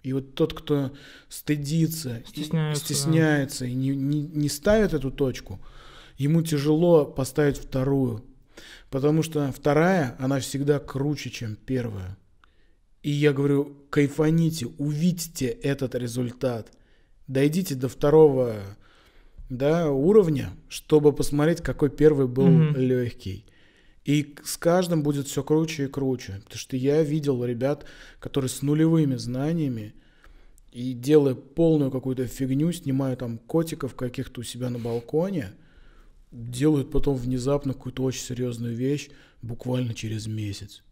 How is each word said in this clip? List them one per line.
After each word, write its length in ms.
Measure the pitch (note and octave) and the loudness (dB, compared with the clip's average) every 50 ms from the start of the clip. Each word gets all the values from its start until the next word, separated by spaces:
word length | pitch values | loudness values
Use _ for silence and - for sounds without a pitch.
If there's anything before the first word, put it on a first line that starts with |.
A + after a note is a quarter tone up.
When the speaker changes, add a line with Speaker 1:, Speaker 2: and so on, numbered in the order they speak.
| - | -6
Speaker 1:
И 80 | C3 | -4
вот 220 | C3 C3+ C3+ C3+ - | -4 -4 -6 -6 -2
тот, 180 | - D#3+ D#3 - | -2 -2 -2 -2
кто 380 | - - - D3 C#3+ C#3 C3 - - - - - - _ _ | -12 -4 -2 -2 -2 -2 -4 -8 -14 -20 -20 -20 -20 _ _
стыдится 880 | - - - - D3+ D3 C#3+ C#3 D#3 E3 D#3+ D#3 - - - B2+ A#2 A#2+ | -18 -12 -4 -4 -4 -2 -2 -2 0 0 0 0 -2 -6 -8 -8 -10 -10
и 100 | - - | -12 -14
Speaker 2:
Стесняется, 440 | - D3 D3 - - D#3+ D#3 D3+ | -10 -10 -6 -4 -2 -2 -2 -2
да. 60 | D3+ C#3+ | -2 -4
Speaker 1:
стесняется 840 | - - D3 C#3+ C#3 D#3+ D#3+ E3 D#3+ D#3 D3+ C#3+ C3+ C3 - - B2+ | -4 -4 -4 -2 0 2 4 4 4 4 2 2 0 -4 -6 -8 -8
и 80 | B2 B2 | -6 -4
не, 220 | B2+ C3 C3+ C#3 | -2 -2 -2 -2
не, 260 | C#3 C3+ C#3+ D3 D3+ | -2 -2 -2 -2 -2
не 260 | D3 D#3+ D#3+ D3+ D3 C#3+ | -4 -4 -4 -2 -2 -2
ставит 460 | C#3+ - - G#3 G#3 A3 G#3 F3+ D#3+ | -4 -2 2 2 4 4 2 0 0
эту 160 | D3 B2+ C3+ | -4 -4 -6
точку, 480 | - - C#3+ C3 A#2 - - - F#2+ - - - - - - - - - - - - | -2 -2 -2 -2 -2 -6 -12 -14 -16 -16 -16 -20 -20 -20 -20 -20 -20 -20 -20 -20 -8
ему 240 | - C3+ C#3+ D#3+ E3 | -4 0 2 2 2
тяжело 640 | D#3+ E3 D#3 C#3+ C#3 D3+ D3+ D#3 F3 F3 E3+ D#3 C#3+ | 2 0 -2 0 2 2 4 4 6 6 6 6 6
поставить 540 | - - - C3+ - - - D3 C#3+ C3+ - | 2 -2 -6 -6 -2 0 2 2 2 0 -2
вторую. 640 | - - - C3 C3 C#3+ C#3 C#3 C3 A#2+ A2+ G#2+ - - - _ _ _ _ - - - - - - - | -8 -6 -4 -2 0 0 2 2 0 0 -2 -6 -12 -18 -20 _ _ _ _ -20 -20 -20 -20 -20 -16 -8
Потому 340 | - C3+ C3 D3+ D#3 D#3+ D#3 | -4 0 2 2 2 2 0
что 260 | D#3+ - D3+ C#3+ C3+ | 0 -2 -4 -4 -4
вторая, 600 | A#2+ - - D3 C#3+ D3+ E3 F3+ F#3+ F3+ C#3 A#2+ A#2+ - | -6 -2 0 2 4 4 4 4 4 2 0 -2 -4 -4
она 180 | C3 C3 C#3 C3+ | -2 -2 -2 -2
всегда 400 | - - - C3+ C#3 C#3 D3 C#3 | -2 -4 -4 -2 0 2 0 0
круче, 520 | C#3+ - - C3+ C#3 D3 D3 C#3 - B2 | -2 -6 -6 -4 -2 -2 -2 -4 -6 -10
чем 260 | - - A#2+ A2 G#2 | -10 -8 -8 -10 -10
первая. 600 | - - - C3 B2+ A#2+ A#2 G#2 G2 F#2 F#2 F#2+ _ _ _ _ _ _ _ _ _ _ _ _ _ _ _ _ _ | -10 -8 -4 -4 -4 -4 -4 -8 -8 -10 -12 -14 _ _ _ _ _ _ _ _ _ _ _ _ _ _ _ _ _
И 80 | - D3 | -4 -4
я 220 | C#3+ C#3+ D3 D3 | 0 2 2 2
говорю: 440 | C#3 C3+ C#3 C#3+ C#3+ C#3 C#3+ C#3+ C#3+ - - _ | 2 2 2 2 2 2 0 -2 -8 -20 -16 _
«Кайфаните, 760 | - D3+ C#3+ C#3 - - D#3 D#3 D#3+ E3 E3 D#3+ D#3+ - A#2+ - - - | 2 2 2 2 2 0 2 2 4 4 2 2 0 -2 -8 -8 -6 -4
увидьте 680 | C#3+ D3 D3 D3 E3+ F3+ F3 - - - - - C3+ | -4 -4 -2 0 0 0 0 0 -8 -10 -6 -4 -4
этот 480 | A#2+ A#2 - - C#3 C#3 C3+ C3+ A#2+ C3 | -4 -4 -4 -2 -4 -2 -2 -4 -4 -4
результат. 760 | B2 B2 A#2+ A#2 B2+ B2+ A#2+ A#2 - - B2+ A#2+ A2 G2+ - - _ _ _ _ _ _ _ - _ - | -4 -6 -4 -4 -4 -4 -6 -4 -4 -4 -2 -2 -4 -8 -12 -20 _ _ _ _ _ _ _ -20 _ -14
Дойдите 480 | - C3 C3+ C#3 D3 D3+ F#3+ F#3 - C#3 | -4 0 2 2 2 2 0 -2 -2 -4
до 140 | B2+ C3 B2+ | -4 -4 -6
второго, 880 | - - - C#3+ D3+ D#3 D#3+ D3+ C3+ C3 B2+ A#2+ A2 G#2 F#2+ G2 G#2 - - _ _ _ _ _ _ - _ - _ - - - | -4 0 2 6 8 8 8 8 6 2 0 -2 -4 -8 -10 -14 -16 -20 -20 _ _ _ _ _ _ -20 _ -20 _ -20 -14 -12
да, 400 | C3 A#2 C3+ D3 D#3+ E3+ E3+ D3+ | -6 -2 0 2 2 2 2 0
уровня, 600 | C#3 C3+ C#3 F3+ G#3+ A3 F#3+ E3 D3+ B2+ A2 F#2 - - - - | 0 2 4 8 8 8 8 6 2 0 -2 -6 -12 -14 -20 -16
чтобы 440 | - - - - D#3 D3+ D3 D3 | -16 -16 0 4 4 8 8 6
посмотреть, 480 | C#3+ - C#3 - C#3+ D3 D3 D#3+ E3+ D#3+ | 4 6 0 0 2 4 4 4 2 0
какой 300 | - - A#2+ - D#3 C#3 | -2 -6 0 0 0 0
первый 380 | C3 - D3 D#3 D#3 C#3 C3+ B2+ | 4 6 6 6 8 6 0 0
был 220 | B2 C3 C3+ F3 | 2 4 6 8
Speaker 2:
Мгм. 260 | - D#3+ D#3+ D3+ D3 | 8 8 6 4 2
Speaker 1:
легкий». 680 | C3 C3 B2+ B2+ B2+ B2 A#2 - - - F#2+ F#2+ F#2+ - - _ _ - _ _ _ _ - _ - _ | 0 2 2 2 0 0 -4 -6 -10 -12 -12 -12 -12 -16 -20 _ _ -20 _ _ _ _ -20 _ -12 _
И 180 | - C#3+ D3+ | 0 0 0
к-, 240 | C#3+ C#3+ - - - | 0 -4 -12 -16 -10
с 100 | - - | -10 -10
каждым 460 | - - E3+ E3+ F#3 F#3 F3 F3 D#3 | -2 2 2 2 2 2 2 0 0
будет 240 | C#3+ D3 C#3+ C#3 C3+ - | 0 0 -2 -2 -4 -4
все 140 | - C#3+ C3+ | -6 -6 0
круче 400 | - D#3 D#3 E3 D#3 D#3+ - C#3 | 0 0 0 0 -2 -4 -6 -6
и 40 | C3 | -6
круче. 520 | C#3 C#3 C3+ C3 C3 A#2+ - - G2 G2+ - | -4 -4 -2 -2 -2 -4 -6 -12 -12 -14 -14
Потому 140 | - - G#2+ | -14 -16 -16
что 180 | - _ - | -10 _ -6
я 260 | B2+ B2+ C#3 C#3+ D#3 | -2 0 2 2 2
видел 420 | E3 C#3+ D3+ D#3+ C#3+ C#3+ C3 A#2+ A#2+ | 2 2 0 -2 0 0 -2 -2 -2
ребят, 400 | B2 B2 A#2 B2+ C#3 D3+ D3 - - - - - - - - | -4 -4 -2 -2 -2 -2 -4 -8 -20 -20 -20 -20 -20 -20 -16
которые 280 | - - - C#3+ C3 B2+ | -14 -4 -4 -2 -2 -2
с 140 | - - | -6 -4
нулевыми 540 | C#3 C#3+ D3 D#3 D#3+ E3 E3 D#3+ D#3 C#3 C3 | -2 0 2 2 4 4 4 4 4 2 0
знаниями 760 | A#2+ A2+ A#2+ B2 B2+ C#3 D#3 E3+ E3+ D3+ C3+ A#2+ A2 G#2 G#2+ - - _ _ _ _ _ - - - - - - - _ - | -2 -4 -6 -4 -4 -2 -2 -2 -2 -2 -4 -4 -6 -10 -12 -16 -20 _ _ _ _ _ -20 -20 -20 -20 -20 -20 -20 _ -18
и 200 | _ A#2+ B2 C3 | _ -10 -8 -8
делая 420 | B2+ A#2+ B2 C#3 D3+ D3+ C#3+ C3+ A#2 | -8 -6 0 6 6 6 6 4 0
полную 560 | G#2 - - - - E3+ E3 D#3+ D3+ C#3+ C3 | -4 -10 -10 -2 2 2 4 4 4 2 0
какую-то 360 | C3 B2+ - C3 B2+ A#2+ B2 | -2 -4 -4 -4 -4 -4 -4
фигню, 460 | A2 - - C3+ C3 C3+ C#3 D#3 F3 | -6 -4 -6 -4 -2 0 0 0 -2
снимая 440 | E3 E3+ - C#3 C3 C3+ C3+ C3+ B2+ | -2 -4 -4 -4 -2 -2 -2 -2 -4
там 220 | A#2 B2+ A#2 A#2 A2+ | -6 -6 -8 -10 -10
котиков 560 | _ - - E3 D#3+ D#3+ D#3 - - B2 - | _ -2 -2 -2 -2 -2 -6 -8 -8 -10 -8
каких-то 460 | - B2+ B2 - - B2+ - - B2 | -8 -8 -8 -6 -8 -10 -10 -12 -14
у 40 | A#2 | -12
себя 260 | - - A#2+ B2 B2 | -12 -10 -8 -6 -6
на 80 | B2 A#2+ | -6 -6
балконе, 760 | A2+ A#2+ A#2 A#2+ A#2 - - D#3 F3 G3 G3 D#3+ A2 F#2+ - - - - - - - - - - - - _ - - _ | -6 -4 -4 -4 -6 -2 -2 -2 -2 0 -4 -6 -6 -8 -14 -20 -20 -20 -20 -20 -20 -20 -20 -20 -20 -20 _ -20 -20 _
делают 580 | - A#2+ A#2 B2 A#2+ B2 C#3 D#3 D#3 C#3 C3 C#3+ | -18 -14 -14 -12 -4 0 2 2 2 2 -2 0
потом 260 | - C#3 C3+ D3 C#3 | 0 2 2 2 0
внезапно 580 | B2+ A#2+ B2+ B2+ B2+ A#2+ C3+ C#3+ C#3+ - C3+ B2+ | -2 -2 -4 -4 -2 -2 -2 -2 -2 -2 -6 -8
какую-то 280 | - - B2+ B2 B2+ | -8 -10 -12 -6 -4
очень 200 | C3 C3 B2 - | -4 -4 -4 -6
серьезную 520 | - - B2 A#2 B2+ B2 A#2 A2+ A#2 A#2 A#2 | -10 -10 -6 -6 -6 -6 -6 -6 -6 -6 -4
вещь 360 | A2+ B2+ C3+ C#3+ C#3+ - - - - - _ _ _ | -4 -2 -2 -2 -4 -6 -14 -20 -20 -20 _ _ _
буквально 520 | - A2+ A#2 - - B2+ B2+ B2+ B2+ A#2 A2 | -12 -12 -12 -10 -6 -4 -4 -2 -2 -4 -6
через 320 | - - A2 A2+ G#2+ G#2 | -8 -8 -8 -8 -8 -8
месяц. 560 | A2 A2 A2 G#2+ G2+ G2 - G2+ - - - _ - | -8 -8 -6 -6 -8 -8 -10 -14 -18 -20 -20 _ -20